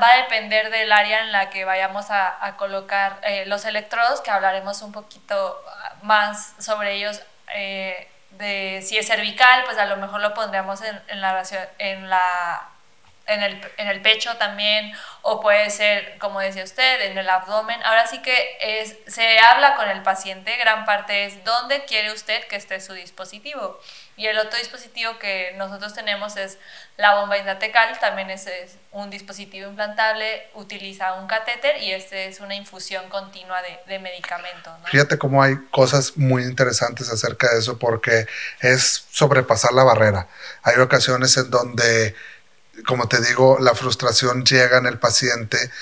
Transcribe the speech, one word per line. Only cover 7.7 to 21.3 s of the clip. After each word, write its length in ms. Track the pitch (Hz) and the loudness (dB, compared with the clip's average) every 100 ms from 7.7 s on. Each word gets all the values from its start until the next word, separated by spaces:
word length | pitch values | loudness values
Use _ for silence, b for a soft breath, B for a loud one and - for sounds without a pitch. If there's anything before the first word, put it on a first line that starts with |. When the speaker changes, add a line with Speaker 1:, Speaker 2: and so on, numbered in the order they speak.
| 196 190 180 - _ _ | -6 -8 -10 -14 _ _
Speaker 1:
de 540 | 196 208 196 190 190 190 | -12 -8 -6 -6 -8 -4
si 120 | 214 | -4
es 80 | 214 | -2
cervical, 580 | 214 214 214 254 254 254 | -2 -4 4 6 6 4
pues, 120 | 214 | -2
a 80 | 202 | -2
lo 100 | 196 | -2
mejor 240 | 196 208 | -6 -4
lo 120 | 208 | -2
pondríamos 480 | 220 208 196 190 196 | -2 -4 -4 -6 -8
en, 180 | 220 196 - | -10 -10 -12
en 120 | 202 | -6
la 120 | 190 | -4
racio-, 360 | 185 185 196 - - | -4 -4 -8 -10 -8
en 300 | 202 190 190 | -8 -8 -2
la, 640 | 185 180 180 175 165 - - _ _ _ _ - | 2 2 0 -4 -6 -10 -20 _ _ _ _ -4
en 140 | 208 | -2
el, 300 | 202 190 - - | -2 -6 -12 -8
en 120 | 208 | -6
el 140 | 190 | 0
pecho 340 | 214 214 233 233 | 2 2 -2 -4
también, 560 | 208 202 208 214 208 B B B | -4 -2 0 0 -2 B B B
o 180 | - 214 | -4 0
puede 280 | 214 208 208 | 4 4 4
ser, 460 | 208 208 202 - - | 0 2 2 -2 -8
como 200 | 202 202 | -8 -4
decía 240 | 196 190 | -6 -6
usted, 380 | 185 - 262 254 | -8 0 2 2
en 160 | 196 190 | -2 -4
el 100 | 185 | 0
abdomen. 540 | 185 185 214 220 233 | 0 0 -4 -4 -4
Ahora 240 | - 220 233 | 2 2 2
sí 160 | 262 | -2
que 340 | 254 247 - - | -2 0 -2 -4
es, 340 | 214 220 220 - - | -6 -4 -8 -12 -14
se 280 | - 226 226 | -2 4 8
habla 340 | 233 254 285 | 8 10 6
con 140 | - 208 | 4 0
el 120 | 190 | -2
paciente, 540 | 190 190 196 190 196 240 | -2 -2 -6 -10 -8 -2
gran 260 | 226 220 | 0 0
parte 400 | 214 202 196 202 | 0 -2 -2 -4
es 180 | 202 | -4